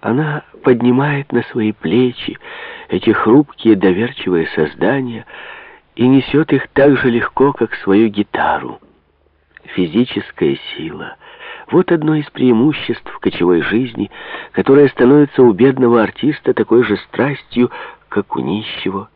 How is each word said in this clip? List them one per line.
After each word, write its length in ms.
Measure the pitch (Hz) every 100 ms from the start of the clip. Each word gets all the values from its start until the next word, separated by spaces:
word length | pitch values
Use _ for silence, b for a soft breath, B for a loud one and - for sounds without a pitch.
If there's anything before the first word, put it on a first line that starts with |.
Она 400 | 101 123 156 147 - -
поднимает 640 | - 120 123 123 147 143 139
на 100 | 120
свои 260 | 113 123 107
плечи 680 | 107 - 107 127 120 - - B B B B B
эти 220 | 92 -
хрупкие, 680 | 104 - 131 147 - 113 101
доверчивые 720 | 95 92 120 - - 87 80
создания 760 | - 78 64 90 135 127 113 - B B B B B _
и 140 | - 123
несет 440 | 135 - 143 156
их 140 | 139 -
так 300 | - 139 127
же 100 | 131
легко, 440 | 117 - - 139
как 220 | 139 113 -
свою 320 | - 98 113
гитару. 720 | 101 104 90 78 76 64 - _ _ _ _ _ _ _ _
Физическая 960 | - - 87 90 127 - - - 78 69 - -
сила — 400 | 80 71 - - B B B B B
вот 220 | 170 185
одно 240 | 170 151 156
из 120 | 147
преимуществ 880 | - 127 113 139 143 - 113 - -
кочевой 420 | 104 - 87 85
жизни, 480 | 80 110 127 113 101 B B B B
которое 380 | - 98 139 143
становится 540 | - 123 147 143 -
у 100 | 123
бедного 500 | 95 131 131 123 120
артиста 500 | 104 - 131 147 -
такой 300 | 123 107 113
же 140 | 117 101
страстью, 720 | - - 131 139 - 120 123 B B B _
как 280 | - 95 -
у 40 |
нищего 680 | 65 101 107 - 95 98 98